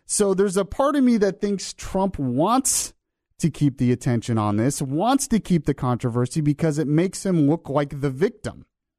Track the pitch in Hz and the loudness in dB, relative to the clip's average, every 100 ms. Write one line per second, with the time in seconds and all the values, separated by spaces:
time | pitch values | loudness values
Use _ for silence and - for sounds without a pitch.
0 | - - 202 190 202 180 190 - 277 294 | -6 0 2 2 2 0 -2 0 0 4
1 | 247 233 196 185 208 196 - - - 196 | 4 4 2 0 -4 -4 -6 -12 -6 -2
2 | 196 - 131 123 196 254 - - - - | -2 -2 -2 0 2 2 0 -2 -4 -12
3 | _ _ _ - 165 - 147 - 123 123 | _ _ _ -4 -4 0 0 2 0 0
4 | - 117 - 113 104 104 123 - 139 147 | 0 -2 -2 -2 0 0 0 -2 -4 -2
5 | 220 277 - 220 - 175 151 139 127 123 | 0 0 0 -2 2 0 0 -2 -2 -2
6 | 123 117 127 165 147 143 165 147 139 151 | -2 -2 -2 0 0 2 0 0 0 2
7 | 185 - 196 175 139 135 - 139 143 143 | 0 -2 0 2 2 2 -2 -2 -2 -4
8 | 139 131 208 - 117 - - _ _ | -6 0 -2 -2 -12 -14 -18 _ _